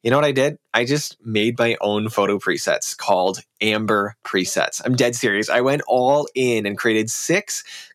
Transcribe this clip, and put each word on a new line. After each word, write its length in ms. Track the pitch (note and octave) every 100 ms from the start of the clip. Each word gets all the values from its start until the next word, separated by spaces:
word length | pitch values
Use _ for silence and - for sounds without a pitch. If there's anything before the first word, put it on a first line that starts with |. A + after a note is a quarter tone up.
you 80 | A#2
know 60 | C3+
what 80 |
I 80 | D3
did? 260 | C3+ C#3+ D3+ _
I 100 | A#2
just 320 | A#2+ D3 - -
made 320 | A#2 G#2+ A2 A#2+
my 160 | A#2 -
own 280 | G#2 G#2 G#2+
photo 280 | G#2+ G2 G2+
presets 560 | - D2 - D2+ - -
called 480 | - F#2 F#2 - - _
Amber 560 | G#2+ G#2+ G#2+ G#2+ G2+ -
Presets. 580 | - F#2+ F2+ - - -
I'm 120 | - B2+
dead 180 | A#2+
serious. 340 | A#2+ A#2 G2+ A2
I 120 | A#2+
went 220 | C3 D3 -
all 400 | B2+ B2+ D3 D3
in 320 | C3 B2+ A2+ G2+
and 100 | G2+
created 320 | A#2 A2 A2+
six 540 | - - F3+ - - - - -